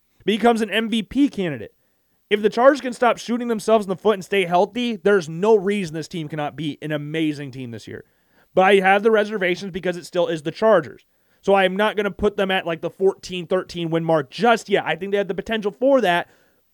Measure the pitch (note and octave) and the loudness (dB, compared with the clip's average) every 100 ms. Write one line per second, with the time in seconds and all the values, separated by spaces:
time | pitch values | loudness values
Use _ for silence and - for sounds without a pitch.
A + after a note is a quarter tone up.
0 | _ _ - G#3 A#3 A3+ A3 G#3 A3+ A3+ | _ _ -2 2 2 2 0 -2 -2 -4
1 | F#3 B3+ C#4+ - F3+ C3 F#2+ _ _ _ | -2 0 0 0 -6 -6 -12 _ _ _
2 | _ _ - G#3 G#3 A3+ C4 C#4+ B3+ A3 | _ _ -4 0 0 4 4 4 -2 0
3 | A#3+ F3+ - A#3 A#3+ A3 G#3+ A3 G3 F3+ | 0 0 -2 -4 -2 -4 2 2 2 -2
4 | G3+ G3 E3+ G3 E3+ F3 G3+ G#3 A#3+ G#3+ | 0 0 0 -2 2 2 0 0 -4 -2
5 | G3 G3+ D#3 E3 G#3 G#3+ F#3 G#3 F3 D#3+ | 2 2 0 -4 2 2 2 -2 -4 -8
6 | D3 F3+ D3 D#3 D3 B2+ D#3 - D#3 D3+ | -8 -8 -8 -6 -8 -6 -8 -6 -6 -6
7 | D3 D#3+ D#3 C#3+ C#3+ C3+ B2+ A2 - G#2 | -4 -4 -2 -4 -10 -12 -12 -14 -14 -16
8 | - _ _ _ _ - F#3 G3+ F#3 G3+ | -18 _ _ _ _ 2 6 6 6 4
9 | A3+ G#3+ G#3 G#3+ A3 F3 G3 F3+ F3+ F3 | 4 2 0 -2 -2 -2 -6 -6 -6 -6
10 | - F3+ E3+ E3+ D3+ - A3 G3 B2+ - | -6 -2 -2 -2 -6 0 4 4 2 -14
11 | _ _ _ _ - G3 F#3 F#3+ G#3+ F#3+ | _ _ _ _ 2 2 2 2 -2 0
12 | G3+ - G#3 G#3 F#3+ F#3+ E3+ E3 E3 - | -4 -2 -2 0 -2 -2 -2 -6 -6 0
13 | F#3+ - - F3+ E3 F#3 - F3 E3 E3 | 0 0 -8 -10 -2 -4 -4 -6 -2 -2
14 | E3 D#3+ C#3 - A3+ A3+ - F#3 C#3 D#3+ | 2 0 0 0 2 2 0 -2 -2 -6
15 | G3 G3+ F#3+ F#3 - A3 G3+ G3 C4 C4+ | -4 -2 -2 -6 -6 -4 -6 0 2 4
16 | F#3+ F3 - _ _ _ _ | 4 0 -4 _ _ _ _